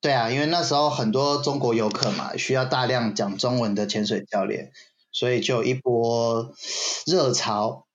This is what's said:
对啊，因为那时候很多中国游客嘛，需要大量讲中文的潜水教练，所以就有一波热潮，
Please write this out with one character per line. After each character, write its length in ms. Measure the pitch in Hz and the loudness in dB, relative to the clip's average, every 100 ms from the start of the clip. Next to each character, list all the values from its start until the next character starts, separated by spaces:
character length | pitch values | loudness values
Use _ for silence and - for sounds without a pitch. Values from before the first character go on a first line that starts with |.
对 120 | 151 | 2
啊， 180 | 131 113 | 2 2
因 80 | 131 | 0
为 80 | 151 | 0
那 160 | 170 | 0
时 120 | 147 | 0
候 140 | 147 147 | 2 2
很 220 | 135 113 | 0 0
多 280 | 123 143 143 | 0 2 0
中 200 | 139 139 | 0 0
国 160 | 123 | 0
游 140 | 113 107 | 2 0
客 240 | 104 107 | 0 -2
嘛， 240 | 95 - - | -2 -4 -6
需 180 | - | 0
要 100 | 131 | 0
大 220 | 127 131 123 | 2 0 2
量 260 | 127 113 | 2 0
讲 240 | 101 101 95 | 0 -4 0
中 220 | 127 123 | 0 2
文 160 | 113 | 0
的 100 | 101 | 0
潜 220 | 104 110 104 | 0 0 0
水 180 | 107 - | -2 -2
教 140 | 104 | -2
练， 260 | 98 - - - - _ _ | 0 -4 -8 -18 -20 _ _
所 180 | - 123 | -4 0
以 120 | 123 | 0
就 160 | 110 131 | 0 0
有 80 | |
一 100 | 127 | 0
波 800 | 131 131 117 117 117 117 113 127 - - - - - | 0 0 2 2 2 2 0 -4 -10 -10 -6 -4 -6
热 280 | - 180 139 | 0 2 2
潮， 560 | 107 - 104 107 127 _ | 0 0 0 -2 -4 _